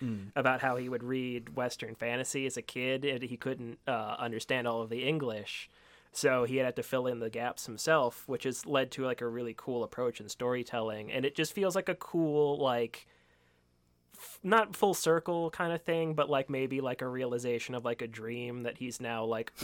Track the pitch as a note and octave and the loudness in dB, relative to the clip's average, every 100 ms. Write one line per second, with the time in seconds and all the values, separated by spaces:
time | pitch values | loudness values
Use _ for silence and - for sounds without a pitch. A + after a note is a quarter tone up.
0 | B2+ G#2+ G2 C#3+ B2+ B2+ C3 B2 B2+ B2 | -4 -4 -4 0 2 2 2 0 -2 -4
1 | A#2+ C3 B2+ B2 A#2 B2+ B2 - A2 A2+ | -2 -2 -2 -4 -6 -2 -2 -2 -8 -4
2 | A#2 B2 C3 C#3 C3 A#2+ - B2+ B2+ C3 | -2 -2 -2 -2 -2 -4 -6 -2 0 0
3 | C#3 B2+ B2 B2 C3 B2+ A#2 A#2 - A#2 | 0 -2 -4 -4 -4 -4 -6 -6 -2 -2
4 | G#2+ - A#2+ A2+ - C3 A#2+ A#2 A2+ A#2 | -2 -2 -2 -2 0 0 2 0 0 -2
5 | B2+ D#3 B2+ G#2+ G2 - - _ - - | 0 2 0 -2 -6 -8 -10 _ -20 -20
6 | _ - C#3+ B2+ A#2+ C3 C3 B2 A#2 C3 | _ 2 4 6 4 4 2 0 0 0
7 | B2+ A#2+ A2+ A2+ A#2+ - - G#2+ - D#3+ | 0 0 -2 -2 -4 -4 -8 -2 4 6
8 | B2 - - B2 C3 B2 - C#3+ C3 - | 6 0 -4 -2 -2 -4 0 0 2 0
9 | C3 B2 A#2+ A#2 A#2+ A2 - B2 G#2+ - | -2 -2 -2 -4 -4 -6 -4 -2 -2 0
10 | B2 A2+ G#2 - B2 B2 A#2 A#2+ A2 G#2+ | -2 -2 -6 -4 -2 0 -2 -2 -2 -4
11 | G#2+ C3 C#3 - D#3+ - F#3+ F#3 F#3 F3 | -4 0 0 2 0 0 0 2 0 -4
12 | - E3+ D#3+ D3 D3 D3 C3+ A#2+ A#2 - | -2 2 4 6 4 4 2 2 0 -4
13 | - _ _ _ _ _ _ _ _ _ | -20 _ _ _ _ _ _ _ _ _
14 | _ - - - F#3 A3 G#3 F#3+ G3+ E3+ | _ -18 -18 -8 4 4 4 4 4 4
15 | E3 E3 F3 E3+ E3 - E3+ E3+ - E3 | 4 4 2 0 -2 0 0 0 0 0
16 | D#3+ D#3 D3 C#3 C3+ C3+ C3+ C3+ C3 B2 | 2 2 2 2 2 0 0 0 0 -2
17 | B2+ B2+ B2+ A#2+ B2 A#2+ - B2+ A#2+ A#2+ | -4 -2 -2 0 0 0 -2 -4 -2 -2
18 | A#2 A2 A2 A#2+ B2 B2 A#2+ - B2 A#2 | -4 -6 -6 -6 -6 -4 -6 -6 -6 -6
19 | A#2+ A#2 A2+ A2+ A2 - | -4 -2 0 0 -4 -8